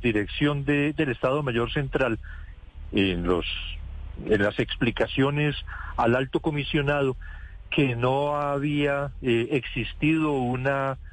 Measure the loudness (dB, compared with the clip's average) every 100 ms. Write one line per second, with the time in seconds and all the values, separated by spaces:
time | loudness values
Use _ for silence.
0 | 2 2 0 0 0 2 2 2 2 2
1 | 0 0 0 0 0 0 0 0 0 2
2 | 2 0 -6 -12 -12 -16 -16 -14 -4 2
3 | 2 2 2 2 0 -6 -8 -10 -10 -10
4 | -10 -6 0 2 2 2 -2 0 -2 0
5 | 0 2 2 2 0 -2 -8 -10 -8 0
6 | 4 4 2 -2 0 -2 0 0 2 2
7 | 2 -2 -8 -14 -14 -14 -6 2 2 2
8 | 2 2 2 0 0 0 0 2 2 0
9 | -2 -4 0 2 2 0 -2 -6 -6 0
10 | 2 4 2 2 0 0 0 0 0 -4
11 | -10